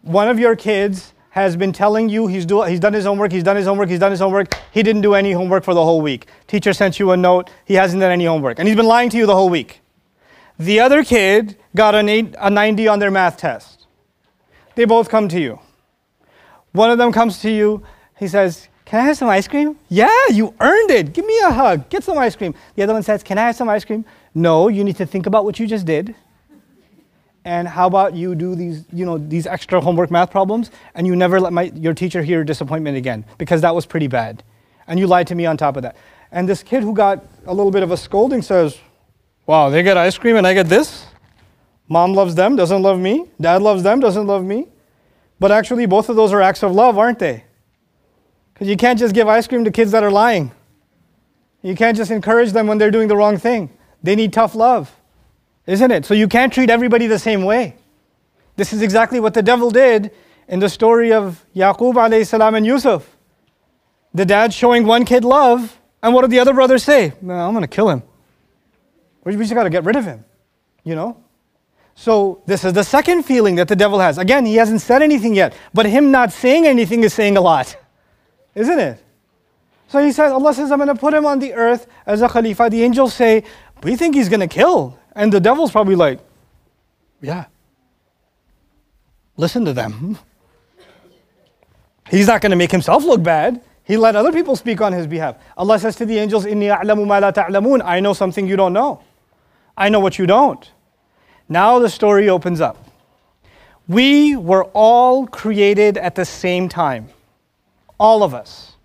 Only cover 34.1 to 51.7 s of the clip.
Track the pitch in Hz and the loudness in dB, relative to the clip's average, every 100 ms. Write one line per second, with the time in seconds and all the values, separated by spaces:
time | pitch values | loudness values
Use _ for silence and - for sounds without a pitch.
34.1 | 123 113 113 _ _ _ _ - 175 190 | -4 -6 -14 _ _ _ _ -8 -2 2
35.1 | 180 175 175 170 156 147 139 127 - _ | 2 0 -4 -4 -2 -4 -4 -12 -16 _
36.1 | _ _ 175 185 196 - 262 214 214 202 | _ _ -6 -4 -6 -4 -4 -2 0 0
37.1 | 190 - _ - 190 202 196 185 180 - | 0 -10 _ -8 -2 0 0 -2 -4 -4
38.1 | 196 254 254 - 185 160 - _ _ _ | -2 0 -2 -2 0 0 -4 _ _ _
39.1 | _ _ _ - 156 143 151 180 180 175 | _ _ _ 0 2 2 2 2 2 2
40.1 | - 233 226 185 190 170 190 - - - | 0 2 2 4 2 4 2 2 -10 -20
41.1 | _ _ _ _ _ _ _ _ 160 180 | _ _ _ _ _ _ _ _ 0 2
42.1 | 190 185 170 196 269 170 190 190 185 185 | 0 0 0 0 2 0 2 0 0 -2
43.1 | 269 349 - 165 180 208 196 185 247 240 | -4 -6 -4 0 2 2 0 0 2 0
44.1 | 190 202 196 185 214 330 _ _ _ _ | 0 -4 -4 -4 -8 -8 _ _ _ _
45.1 | _ _ _ 196 208 208 247 226 196 214 | _ _ _ 2 2 0 -4 0 0 0
46.1 | 220 214 202 190 - 202 185 247 208 233 | 0 2 2 0 0 -2 2 2 2 0
47.1 | 240 170 113 _ _ _ _ _ _ _ | 0 -6 -6 _ _ _ _ _ _ _
48.1 | _ _ _ _ _ 196 202 240 233 233 | _ _ _ _ _ -4 0 2 2 0
49.1 | 202 214 220 226 240 220 220 220 220 208 | 2 2 2 0 -4 -2 0 0 2 2
50.1 | 202 233 208 131 _ _ _ _ _ _ | 2 2 0 -4 _ _ _ _ _ _
51.1 | _ _ _ _ _ 185 | _ _ _ _ _ -10